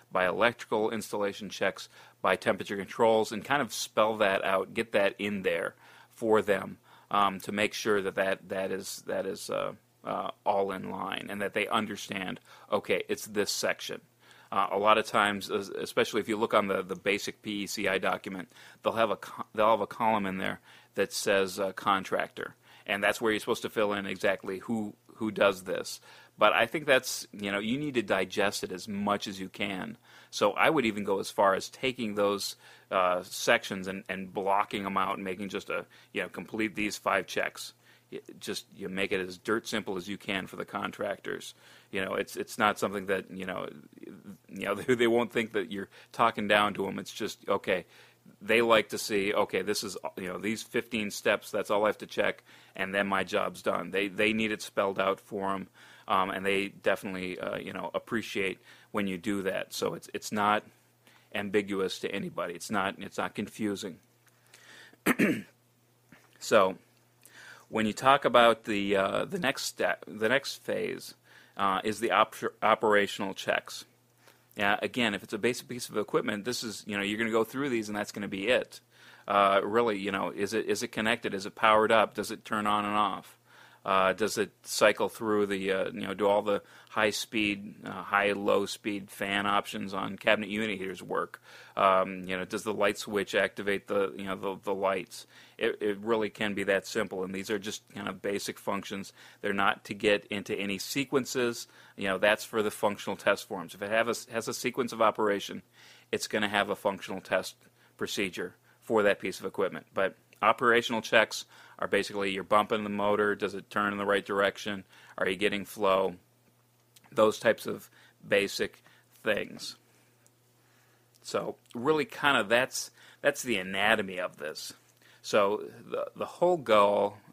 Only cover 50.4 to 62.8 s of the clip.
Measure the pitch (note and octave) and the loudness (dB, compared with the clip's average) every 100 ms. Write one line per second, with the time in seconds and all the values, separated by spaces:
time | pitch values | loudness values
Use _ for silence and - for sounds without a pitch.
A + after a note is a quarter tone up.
50.4 | G2 A2 - A#2+ - A2+ G2+ - A2+ G2+ | -4 -6 -4 -4 -2 -4 -4 -2 0 0
51.4 | - G#2 F#2 G#2 G#2+ - G#2 - G2+ - | 0 -4 0 2 2 0 -6 -2 -2 -2
52.4 | - - - - F#2+ G2 G2 F#2+ F#2+ G2+ | -10 -20 -14 -8 -2 0 0 0 0 -2
53.4 | F#2 F#2 G#2+ G2 F2+ F#2+ G2+ F#2 G#2+ A2 | -2 -4 -2 -2 -2 -2 -2 2 2 2
54.4 | A2 G#2+ - - G2 F#2+ F#2+ G2 - G#2 | -2 -4 -6 -2 0 2 0 0 -4 -6
55.4 | F#2+ G2 F#2+ - - - - G2 F#2 F#2+ | -4 -4 -8 -16 -20 -12 -2 0 0 -2
56.4 | G2 G2 G2 - G#2 F#2+ G#2+ F#2 F#2 - | 0 0 -2 -2 0 0 -2 -6 -6 -6
57.4 | G2+ G#2 F#2+ G2 F2 F#2 - A#2 - G#2 | -6 -6 -8 -8 -6 -6 -4 -6 -4 -4
58.4 | F#2+ - - - - G#2+ G2 F#2 G2+ G2+ | -4 -6 -14 -20 -8 -4 -4 -4 -4 -2
59.4 | F#2 G2 - - G2+ G#2 - G2+ - G#2+ | -2 -4 -6 -4 -4 -4 -10 -10 -6 0
60.4 | G#2 G#2+ - _ _ _ _ _ _ G#2 | 4 2 0 _ _ _ _ _ _ -6
61.4 | G2+ G#2 G2 G2 F#2 - - G2+ F2+ F2 | 0 0 0 -2 -2 -4 -6 -6 -8 -6
62.4 | F2 F2 - G#2+ | -8 -8 -4 -2